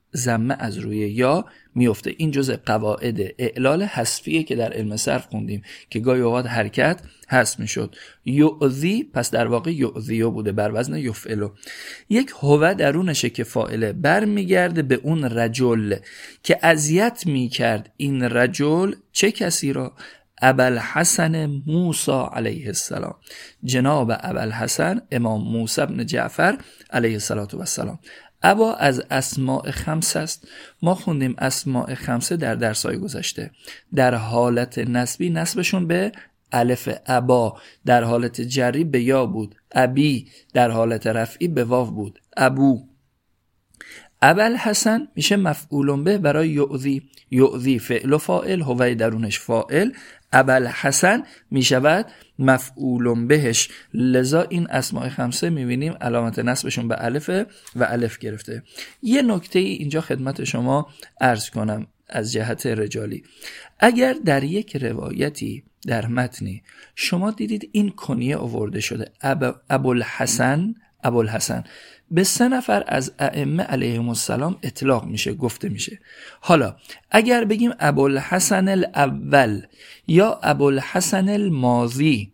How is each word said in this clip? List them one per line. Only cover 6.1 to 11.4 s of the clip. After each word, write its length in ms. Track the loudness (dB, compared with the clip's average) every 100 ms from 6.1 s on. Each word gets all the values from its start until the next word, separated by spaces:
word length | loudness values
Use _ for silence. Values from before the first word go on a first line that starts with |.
| 2
اوقات 260 | 2 0 0
حرکت 540 | -2 -2 0 0 0 -8 _ 0
حذف 300 | 2 2 -2
می‌شد. 360 | -6 -6 -8 -10 -20 -10 0
یؤذی، 760 | 4 4 4 0 0 0 -2
پس 280 | -2 -4 -2
در 160 | 0 0
واقع 240 | 0 -2
یؤذیو 600 | -2 -2 -4 -4 0 0
بوده 200 | -2 -2
بر 200 | -2 -2
وزن 240 | -2 -4 -4
یفعلو. 520 | -6 -8 -8 -6